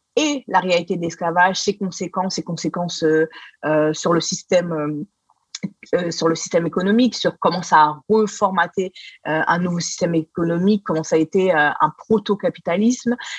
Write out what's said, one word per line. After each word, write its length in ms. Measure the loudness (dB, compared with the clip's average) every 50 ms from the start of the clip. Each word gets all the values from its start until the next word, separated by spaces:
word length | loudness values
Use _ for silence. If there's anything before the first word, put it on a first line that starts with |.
| _ _ -2
et 280 | 0 0 0 -2 -4 -4
la 140 | -2 -2 0
réalité 360 | 2 2 0 0 0 -2 -4
de 60 | -4 -4
l'esclavage, 540 | -6 -6 -6 -6 -2 2 2 2 2 2
ses 200 | 0 -2 -4 -4
conséquences, 580 | -4 -4 -8 -6 -8 -10 -8 -4 -4 -4 -4 -4
ses 80 | -6 -8
conséquences, 600 | -8 -6 -6 -6 -6 -4 -4 -6 -6 -4 -2 0
euh, 260 | 2 2 2 2 0 -4 -10 -20 -20 -16 _ -4
euh, 280 | -2 0 2 2 0 0
sur 200 | -2 0 0 0
le 80 | 0
système, 520 | 0 -2 -6 -6 -2 0 2 2 2 0 -2
euh, 320 | -4 -4 -4 -4 -6 -8 -10 _ _ _ _ _ _ _ _ -14 -10 -10 -10 -10 _ -8 -4 -2
euh, 160 | -2 -2 -2
sur 180 | -4 -2 0 0
le 60 | 0
système 320 | -2 -2 -2 -2 0 0
économique, 480 | 0 -2 -2 0 2 4 4 4 2 2
sur 240 | 0 -2 -4 -2 0
comment 240 | 0 0 0 -2 -2
ça 140 | 2 6
a 240 | 6 6 6 2 -2 -2 0
reformaté, 840 | 2 2 2 0 0 0 -2 0 2 0 -2 -2 -2 -4 -6 -6 -6 -14 -20 -20 -20 -12 -6
euh, 140 | -4 -2 0 0
un 120 | 0 0 0
nouveau 200 | 0 -2 -2 -4
système 360 | -4 -6 -6 -4 -2 0 0
économique, 680 | 0 -2 -2 -4 -4 -2 0 0 2 2 2 2 2 0
comment 180 | -2 -2 -2 -2
ça 140 | 0 0
a 20 | 0
été, 360 | 2 2 2 2 2 4 4
euh, 160 | 4 2 2 2 2
un 120 | 0 0 -2
proto-capitalisme, 1200 | -2 -2 0 0 0 0 0 -4 -2 -2 -4 -4 -4 -4 -4 -2 0 2 2 0 0 -2 -4 -4 -4 -6 -10 -12